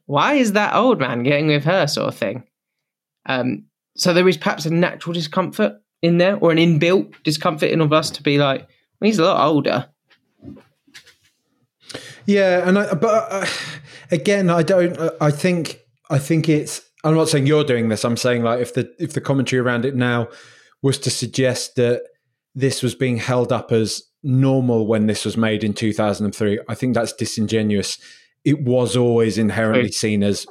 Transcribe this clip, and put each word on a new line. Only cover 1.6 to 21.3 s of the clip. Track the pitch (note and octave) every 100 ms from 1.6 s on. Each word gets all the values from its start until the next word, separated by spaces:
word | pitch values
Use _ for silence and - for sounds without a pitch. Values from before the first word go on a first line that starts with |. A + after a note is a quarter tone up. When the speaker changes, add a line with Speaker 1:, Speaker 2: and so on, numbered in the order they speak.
Speaker 1:
her?" | C#3 F#3 D#3
sort | - G#2
of |
thing. | - G#2+ B2 - _ _ _ _ _ _ _
Um, | - C3 B2 A#2+ - _ _ -
so | F3+
there | E3+ F#3
is | F3
perhaps | G3+ - D#3
a |
natural | E3 F3 - -
discomfort | E3+ D#3 F#3+ F3+ - G#3 - _ _
in | E3+ E3+
there, | F3+ G#3
or | E3+
an | D#3+
inbuilt | E3+ D#3+ E3+ F#3+ - -
discomfort | - D3+ F#3 D#3 F3
in | E3
of | D#3
us | D#3 D#3
to | -
be | - C#3+
like, | C#3+ C3+ - _ _ _
"Well, | G3+
he's | G#3+
a |
lot | E3 F3+ C#3
older." | D#3 - - - _ _ _ _ _ - - _ _ _ - - _ _ _ _ _ _ _ - - - - -
Speaker 2:
Yeah, | G3+ F#3+ F3+ F3+
and | G3
I, | G#3
but, | F3 A3 G#3+ F#3+
uh, | G3 F3 - - - - - -
again, | E3 - G3+ F#3
I | E3+
don't, | D#3+ F#3+ F3 E3+
uh, | E3 -
I | D3+
think, | D3 F#3 F3 D3+ - _ _ -
I | C#3
think | C#3+ E3 D#3+
it's, | D3+ D3 - - _
I'm | D#3
not | D#3+ D#3+
saying | D3+ C3+
you're | D3+
doing | C#3+ A#2+ A2+
this. | G#2+
I'm | A#2+ A#2
saying, | B2+ A#2+
like, | A#2 A#2+
if | B2
the, | - A#2+ -
if | D#3+
the | -
commentary | - C#3 B2 C3
around | B2 A#2+
it | B2 B2
now | B2 A#2+ A2+ - - - _ _
was | C3+ B2+
to | -
suggest | - A#2+